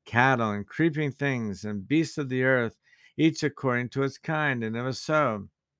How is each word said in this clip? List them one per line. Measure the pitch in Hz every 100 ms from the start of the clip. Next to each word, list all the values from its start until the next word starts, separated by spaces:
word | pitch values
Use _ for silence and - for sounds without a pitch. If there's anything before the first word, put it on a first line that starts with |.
cattle | - 117 131 123 110
and | 104 101
creeping | - 165 147 143
things | 127 143 127 107 92
and | 107 104 98
beasts | 156 156 -
of | 135
the | 127
earth, | 131 127 117 _ _ _ _ -
each | 160 -
according | 147 - 131 120 123
to | 135
its | 135 -
kind." | - 156 147 123
And | 110 117
it |
was | 127 117
so. | - 156 135 104 98 _ _